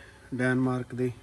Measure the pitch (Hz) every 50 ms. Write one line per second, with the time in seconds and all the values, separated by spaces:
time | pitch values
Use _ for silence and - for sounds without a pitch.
0 | - - - - - - 135 120 127 127 127 127 131 127 127 127 123 - 123 120
1 | 127 123 113 -